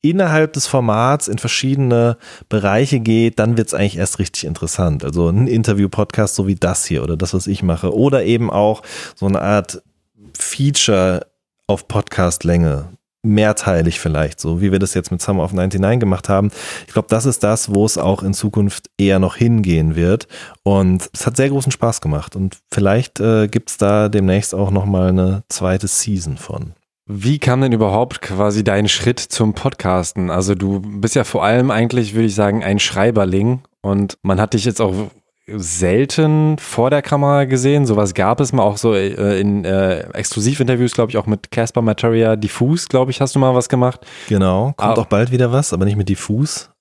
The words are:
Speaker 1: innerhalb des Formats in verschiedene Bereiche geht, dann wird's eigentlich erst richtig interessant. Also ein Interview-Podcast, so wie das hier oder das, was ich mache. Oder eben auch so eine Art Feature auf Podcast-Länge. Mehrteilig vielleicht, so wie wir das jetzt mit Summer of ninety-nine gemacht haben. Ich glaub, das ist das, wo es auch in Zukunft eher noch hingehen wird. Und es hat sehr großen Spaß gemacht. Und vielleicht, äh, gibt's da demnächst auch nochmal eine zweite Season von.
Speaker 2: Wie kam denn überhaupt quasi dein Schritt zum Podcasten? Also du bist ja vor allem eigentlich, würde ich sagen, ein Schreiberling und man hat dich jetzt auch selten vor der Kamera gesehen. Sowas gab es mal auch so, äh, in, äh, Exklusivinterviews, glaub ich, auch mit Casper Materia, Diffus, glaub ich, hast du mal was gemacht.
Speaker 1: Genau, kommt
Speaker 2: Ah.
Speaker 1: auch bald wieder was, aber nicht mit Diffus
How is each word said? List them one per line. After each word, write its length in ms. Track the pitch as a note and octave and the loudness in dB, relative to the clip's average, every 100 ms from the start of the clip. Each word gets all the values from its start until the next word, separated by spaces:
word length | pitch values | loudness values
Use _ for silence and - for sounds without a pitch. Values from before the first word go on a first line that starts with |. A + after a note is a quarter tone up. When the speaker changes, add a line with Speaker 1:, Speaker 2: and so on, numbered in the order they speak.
Speaker 1:
innerhalb 520 | D3 F3+ F3+ D#3 D#3 | 2 2 2 2 2
des 140 | C#3+ - | -2 -2
Formats 600 | C3+ A#2 G#2+ B2 D3 - | 0 2 2 2 0 -2
in 120 | A2 | -4
verschiedene 760 | A#2+ - C3 C#3 C3 A#2+ A#2 A#2 - - - | -4 -2 -2 0 2 2 2 0 -10 -20 -4
Bereiche 520 | A2 G2+ G#2 C3+ C3+ | -2 2 2 2 0
geht, 400 | A2+ A2+ A#2 A2 | 2 4 2 2
dann 180 | A2 A#2 | 0 0
wird's 160 | G#2+ | 0
eigentlich 240 | - G2+ D#2+ | 0 -2 -2
erst 220 | F#2 - | -4 -2
richtig 240 | F#2+ - D#2 | -4 -4 -8
interessant. 580 | D#2+ E2 - F2+ C#2+ | -6 -6 -2 0 0
Also 260 | C2+ E2 E2 | -2 0 2
ein 180 | G2 B2+ | 2 2
Interview-Podcast, 880 | A2+ A2+ G2+ G2 - G#2 - G#2 - | 2 2 2 0 0 -2 0 -2 0
so 100 | G2 | -2
wie 80 | |
das 320 | F#2+ - D#2+ - | 0 -2 -2 -2
hier 160 | D2+ | -4
oder 160 | C#2+ D#2+ | -2 -4
das, 160 | F2+ | -2
was 140 | F#2 G2 | -4 -2
ich 160 | G2 | -2
mache. 280 | F#2 E2 F#2 | -2 -2 -2
Oder 320 | - C3+ C3+ | 0 2 2
eben 280 | F#2 A#2 A#2 | 2 0 0
auch 320 | G2 G#2 G#2+ - - - - | 2 2 0 -8 -16 -16 -4
so 100 | G2 | -2
eine 160 | F#2+ | 0
Art 400 | F#2+ G#2 F#2 F2+ _ _ _ _ G#2+ - | 0 0 -2 -14 _ _ _ _ -20 -10
Feature 880 | - - C#3 C#3 - G2 F#2 F2+ - _ _ _ - | -8 0 0 2 2 2 2 0 -6 _ _ _ -4
auf 220 | G2 - | -4 -2
Podcast-Länge. 1000 | G#2 - - F2+ - E2+ F2 E2 C#2+ F2 - _ _ A2 | -4 -4 -2 -2 0 0 2 2 0 -6 -16 _ _ 0
Mehrteilig 720 | G#2 G#2+ G#2 - F2 E2 - | 2 2 0 0 2 0 0
vielleicht, 400 | E2+ D2+ D2+ - | -2 -2 -4 -4
so 220 | D#2+ E2+ | -4 0
wie 100 | G2 | 0
wir 60 | F#2+ | 0
das 160 | F#2+ | -2
jetzt 160 | F#2+ - | -4 -4
mit 100 | F2 | -6
Summer 240 | - G2 | -2 -2
of 80 | E2+ | -2
ninety-nine 440 | F#2+ F#2+ G2 G2 B2 | -2 -2 0 0 0
gemacht 320 | A2 F2+ - | 0 -2 0
haben. 220 | G2 G#2 - - - - | 0 0 -4 -14 -14 -4
Ich 80 | |
glaub, 140 | - - | -4 0
das 180 | A2+ C3 | 0 0
ist 160 | A#2 | 0
das, 300 | G#2 A2 - | 0 0 0
wo 100 | G2+ | 2
es 140 | G#2+ F2+ | 2 0
auch 240 | F2 G2 | 0 0
in 140 | F#2+ G2 | -2 -2
Zukunft 560 | G#2+ G#2+ G2+ - - - | -2 0 0 -2 -14 0
eher 180 | G2 F#2+ | 2 2
noch 180 | F#2 - | 0 2
hingehen 600 | A#2 A#2 F#2+ E2 D#2+ D#2+ | 2 2 2 2 2 2
wird. 320 | F2 G#2+ - - - - | 2 0 -4 -18 -20 -6
Und 480 | G2 G2 F#2 F#2 - | 0 2 4 0 -2
es 120 | - - | -6 -4
hat 100 | A#2 | 0
sehr 140 | C#3 | 0
großen 220 | C#3 B2+ | 0 -2
Spaß 300 | - A2+ - | -2 -2 -2
gemacht. 340 | - D2+ - F#2+ | -4 -4 -6 -6
Und 220 | F#2+ - _ | -6 -6 _
vielleicht, 480 | - G2 A2 B2+ - | 0 2 2 0 -2
äh, 280 | G#2+ A2 G#2+ | 2 2 2
gibt's 300 | A2+ - - | -2 -4 -2
da 300 | G2+ G#2 G#2 | 2 2 2
demnächst 440 | G#2 F#2+ F#2+ - | 2 2 2 0
auch 160 | F#2+ G2 | -2 0
nochmal 400 | G2 G2 F#2+ F#2 | 0 2 2 2
eine 340 | F#2 F#2 G2 - | 4 2 0 -6
zweite 380 | - F#2 F#2+ G2+ | -4 -2 -2 -2
Season 500 | - - G2 E2 C#2 | -4 -2 -4 -4 -10
von. 360 | - C#2+ D#2+ - _ _ - | -10 -10 -10 -14 _ _ -12
Speaker 2:
Wie 300 | G2+ A2 D3 | -4 -2 0
kam 240 | - B2+ | 2 2
denn 100 | C3+ | 2
überhaupt 500 | A2+ G#2+ G2+ B2+ - | 2 2 2 0 -6
quasi 420 | - F#2+ G#2 G#2 | -8 0 0 2
dein 240 | G#2 G2+ G#2 | 2 2 0
Schritt 320 | - A#2+ B2 | 0 0 -2
zum 340 | - - A2 | -6 0 0
Podcasten? 760 | G2+ C3+ - F#2 F#2 E2+ - F2+ | 0 -6 -4 -2 0 -2 -4 -2
Also 220 | E2+ F#2+ F#2+ | -2 0 0
du 240 | G2 G2 | 0 -4
bist 340 | G#2 G#2 A2 C#3+ | -6 -4 -2 0
ja 80 | |
vor 200 | A2+ - | -2 0
allem 260 | G2+ A#2+ C3 | 2 2 2
eigentlich, 420 | A2 A#2 B2 G#2+ G#2+ | 2 0 0 -2 0
würde 100 | A2+ | 0
ich 60 | |
sagen, 300 | G2+ G2+ G#2+ | 2 0 0
ein 160 | - G2+ | 0 0
Schreiberling 840 | - G2 G#2+ A2 F#2+ F#2+ A2+ B2+ _ _ | 0 0 2 2 2 2 0 -2 _ _
und 360 | G2+ G2+ G2+ - | -2 0 -2 -4
man 180 | F#2+ F#2+ | -2 0
hat 120 | G#2+ A#2 | 0 0
dich 100 | A2+ | 0
jetzt 160 | G#2 | 0
auch 120 | G#2+ F#2 G#2+ _ _ _ - | -2 -2 -6 _ _ _ -14
selten 1120 | G#2 E2+ E2+ F2+ G#2 C#3 - D#3 D#3 D#3 D3+ | -10 -8 -2 0 2 0 0 2 2 2 -2
vor 320 | - - B2 | -6 -2 0
der 140 | D3 | 0
Kamera 400 | - D3 C#3+ C#3+ C3+ | 0 0 2 2 2
gesehen. 400 | C3 C3+ D3 C3 | 2 2 2 2
Sowas 300 | G#2+ G2+ F2 | 2 2 0
gab 240 | F#2+ A#2+ | 0 2
es 140 | C3 | 0
mal 100 | C3 | 2
auch 140 | G#2 G2+ | 2 2
so, 180 | A#2 G2+ | 0 2
äh, 440 | G2 - G2+ G2 | 0 -2 0 0
in, 240 | G2+ G2+ F2 | 0 0 0
äh, 340 | F#2+ F#2+ F2 - | 0 0 -2 -6
Exklusivinterviews, 800 | - - - A2 C#3+ B2 B2 B2 | -8 -6 -2 -2 0 0 2 0
glaub 160 | - A2+ | 0 0
ich, 80 | A2+ | -2
auch 100 | G#2+ | -2
mit 240 | G#2 - | -4 -4
Casper 320 | - A2+ - | -4 -2 0
Materia, 520 | A2+ G#2+ A#2 A2+ A2+ A2 | 0 0 2 2 2 2
Diffus, 540 | G2+ - B2 E3+ - | -2 -2 0 0 0
glaub 200 | C3 C3 | 0 0
ich, 120 | B2+ | -2
hast 140 | C3+ C#3 | -2 2
du 40 | |
mal 140 | C3 | 2
was 160 | B2+ A#2+ | 2 0
gemacht. 300 | B2+ B2+ - - - - | 0 0 -2 -18 -20 -2
Speaker 1:
Genau, 460 | G2+ F#2+ F#2 B2 - | 2 2 2 0 0
kommt 220 | G#2 A2+ | 0 0
Speaker 2:
Ah. 40 | |
Speaker 1:
auch 40 | A2 | 2
bald 240 | G#2 A#2+ | 0 2
wieder 200 | B2 B2 | 2 2
was, 220 | B2+ D3 | 0 0
aber 120 | F2 G#2 | 0 0
nicht 120 | G#2 | 0
mit 120 | G2 | -2
Diffus 600 | F#2+ - G#2+ D3+ - - _ | -4 -2 -2 -2 -6 -14 _